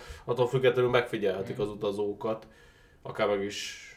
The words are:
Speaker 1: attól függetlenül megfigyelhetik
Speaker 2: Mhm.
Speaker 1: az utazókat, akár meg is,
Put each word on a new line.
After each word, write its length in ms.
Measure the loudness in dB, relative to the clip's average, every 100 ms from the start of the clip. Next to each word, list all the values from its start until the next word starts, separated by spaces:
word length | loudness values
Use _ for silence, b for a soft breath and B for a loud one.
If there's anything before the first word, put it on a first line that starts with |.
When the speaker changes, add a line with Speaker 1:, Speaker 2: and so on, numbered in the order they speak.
| B B -4
Speaker 1:
attól 220 | 0 2
függetlenül 420 | 4 4 6 4
megfigyelhetik 640 | 4 2 0 0 0 -4 -4
Speaker 2:
Mhm. 80 | -4
Speaker 1:
az 40 |
utazókat, 800 | -2 -4 -2 -2 -2 -4 -4 -8 b b b b b
akár 260 | -10 -2 2
meg 160 | 2
is, 360 | 0 -6 -8 -12 -16